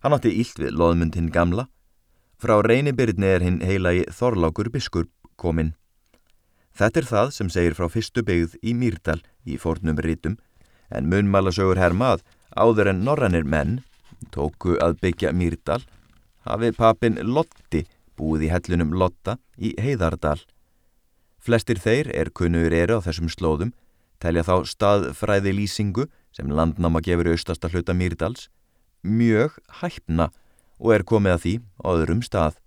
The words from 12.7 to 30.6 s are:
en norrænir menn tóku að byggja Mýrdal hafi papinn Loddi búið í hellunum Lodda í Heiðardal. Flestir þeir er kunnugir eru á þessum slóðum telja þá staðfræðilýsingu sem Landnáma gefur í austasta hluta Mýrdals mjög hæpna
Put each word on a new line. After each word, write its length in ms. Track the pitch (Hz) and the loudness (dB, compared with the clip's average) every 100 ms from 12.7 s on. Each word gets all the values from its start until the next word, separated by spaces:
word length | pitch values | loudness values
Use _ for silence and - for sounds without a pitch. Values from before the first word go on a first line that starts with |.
| 110 98 | 4 2
en 140 | 92 117 | 0 0
norrænir 400 | 151 117 85 73 | 0 2 0 0
menn 320 | 78 78 123 - _ - - - | -2 -2 -4 -8 _ -20 -20 -14
tóku 400 | - 73 - 92 82 | -6 -6 -4 -2 2
að 160 | 85 82 | 0 0
byggja 300 | 92 82 90 | -2 -2 -2
Mýrdal 500 | 87 87 80 - 120 - - _ _ _ _ - | 0 0 -2 -4 -4 -6 -20 _ _ _ _ -8
hafi 260 | 104 117 | -2 -2
papinn 460 | - 113 110 120 107 | 2 2 4 0 0
Loddi 600 | 92 135 165 _ _ 78 76 _ _ - | -2 -2 -2 _ _ -4 -4 _ _ -8
búið 300 | 78 78 78 | -2 0 0
í 20 | |
hellunum 420 | 87 - 87 80 90 | -2 0 -2 0 0
Lodda 400 | 92 - - 101 _ - | -2 -2 -8 -8 _ -8
í 180 | 101 - | -8 -4
Heiðardal. 640 | 120 135 82 85 78 73 - _ _ _ _ _ _ _ _ _ | -4 0 -2 0 -2 -2 -6 _ _ _ _ _ _ _ _ _
Flestir 400 | - 117 - 117 | 0 0 0 -2
þeir 320 | - 123 151 | 2 0 0
er 220 | - 80 | -4 -4
kunnugir 400 | - 87 82 82 | -2 0 2 2
eru 240 | 82 87 113 | 2 2 0
á 60 | 90 | -2
þessum 240 | 82 85 | -6 -6
slóðum 420 | - 85 76 95 - _ _ _ _ | -4 -2 -2 -4 -8 _ _ _ _
telja 220 | 85 85 82 | -2 0 2
þá 80 | 92 73 | 0 0
staðfræðilýsingu 1400 | - 101 104 73 - 107 101 98 95 101 - 104 95 143 _ _ | -2 2 2 0 -4 0 0 0 -2 -4 -2 -2 -2 -6 _ _
sem 160 | - 69 | -10 -4
Landnáma 520 | 73 82 78 87 82 | 0 0 0 0 0
gefur 240 | 80 87 85 | 0 0 2
í 60 | 85 | 0
austasta 340 | - 82 85 | -2 -6 -4
hluta 240 | 90 87 90 | -4 -2 -2
Mýrdals 520 | 90 85 82 123 - _ _ _ _ _ | -2 -2 -6 -6 -16 _ _ _ _ _
mjög 540 | 90 110 117 107 143 - _ - | -2 2 4 4 0 -4 _ -10
hæpna 500 | 175 - - 82 80 _ _ _ | -10 -10 -4 0 0 _ _ _